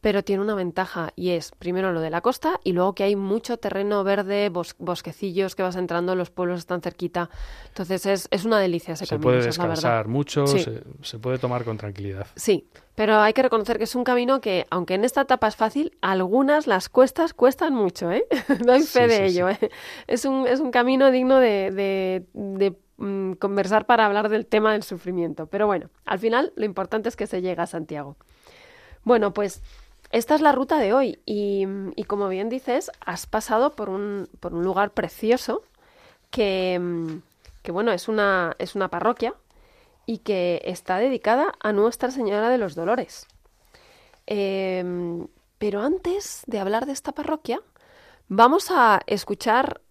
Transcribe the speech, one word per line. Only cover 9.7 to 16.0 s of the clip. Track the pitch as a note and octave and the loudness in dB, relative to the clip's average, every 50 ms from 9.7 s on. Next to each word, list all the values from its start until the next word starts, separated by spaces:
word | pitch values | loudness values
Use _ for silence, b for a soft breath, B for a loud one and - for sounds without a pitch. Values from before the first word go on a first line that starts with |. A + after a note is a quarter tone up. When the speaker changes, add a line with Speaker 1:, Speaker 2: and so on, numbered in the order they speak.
| E3 | -2
Speaker 2:
descansar | D#3 - B2+ A#2 A2+ G#2+ G#2+ | 0 0 0 0 0 0 0
mucho, | A#2 C#3 C#3+ - - D3+ C#3 | -2 -2 -2 0 0 0 2
Speaker 1:
Sí. | C#3 C#3 C3+ | 4 2 2
Speaker 2:
se, | E3 A#2+ A2+ A2+ - - C3+ C#3 | 0 -2 -6 -10 -12 -16 -20 -16
se | C#3 - - A2+ | -14 -14 -14 -8
puede | A2 B2+ B2+ B2+ | -4 -4 -4 -2
tomar | - B2 B2 B2 A#2+ | -2 -2 -2 -2 -2
con | A2+ A2 G#2+ | -4 -6 -6
tranquilidad. | A2 G#2 G2 G2 G2+ G2+ F#2+ F#2+ G2+ - - | -6 -10 -10 -8 -8 -8 -8 -8 -10 -12 -12
Speaker 1:
Sí, | - - - G3+ - - _ b b b b _ | -6 0 0 0 0 0 _ b b b b _
pero | - G#3+ G#3+ A3 G#3+ | -2 2 4 6 6
hay | G#3+ G#3+ | 6 6
que | G#3+ - C4 | 4 4 2
reconocer | B3+ - A3 G#3 G3 A#3 G#3+ | 4 2 0 0 0 -2 -2
que | A3 | -2
es | A3 - | -4 -2
un | B3 B3 | -2 0
camino | B3 B3 B3 A#3+ A#3+ C4+ C4+ | 2 2 2 4 2 2 0
que, | - G#3+ F#3+ F3+ - - | 2 0 -2 -2 -2 -2
aunque | - F3+ F3 - F#3 | -2 -4 -2 -2 0
en | F#3 G#3+ | 0 0
esta | B3+ - - | 2 2 2
etapa | C#4 C#4 C4 B3 - G#3+ | 2 2 2 2 2 0
es | G#3+ | 0
fácil, | - A3+ A3 - C#4+ D4+ E4+ _ _ | 0 -2 0 0 -2 -4 -4 _ _